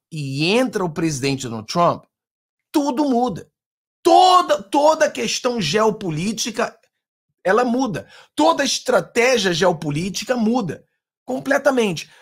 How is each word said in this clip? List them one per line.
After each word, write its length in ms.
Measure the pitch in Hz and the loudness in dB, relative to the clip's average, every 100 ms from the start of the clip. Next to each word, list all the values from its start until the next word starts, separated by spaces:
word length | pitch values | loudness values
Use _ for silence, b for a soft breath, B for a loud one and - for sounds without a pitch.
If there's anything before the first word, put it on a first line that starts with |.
| _ | _
e 340 | 156 139 135 160 | -10 -8 -2 0
entra 380 | 226 254 208 | 0 0 -2
o 80 | 180 | -6
presidente 520 | 151 165 139 139 135 | -4 -4 -2 -4 -4
Donald 220 | 123 113 104 | -6 -10 -6
Trump, 380 | 175 170 123 - _ _ _ _ _ _ | 0 0 0 -8 _ _ _ _ _ _
tudo 340 | 320 285 262 | -4 -2 -2
muda. 460 | 294 240 247 170 - _ _ _ _ _ | 0 0 -2 -4 -12 _ _ _ _ _
Toda, 600 | 349 381 370 359 330 294 | 4 6 8 6 4 -2
toda 440 | - 285 294 311 294 | -2 2 4 4 0
a 40 | |
questão 500 | - 233 - 247 240 | 0 -6 -4 -2 -2
geopolítica, 1160 | 156 208 220 214 190 156 196 220 - - - - _ _ _ _ _ _ | -2 0 0 0 -4 -4 -4 -4 -6 -4 -6 -8 _ _ _ _ _ _
ela 200 | 175 214 | 0 2
muda. 440 | 254 247 254 143 B B B | 2 0 -2 -6 B B B
Toda 280 | - 311 302 | 0 2 2
a 40 | 277 | 0
estratégia 840 | - - 233 - - 247 247 190 | -2 0 0 0 0 2 2 0
geopolítica 840 | 165 180 160 156 143 196 180 - 247 | 0 0 0 -4 -4 -6 -6 -6 -2
muda 480 | 220 254 180 - - _ _ _ | 0 0 -4 -8 -16 _ _ _
completamente. 840 | - 262 262 277 277 254 214 160 - B | -10 -8 -2 0 2 2 0 -2 -10 B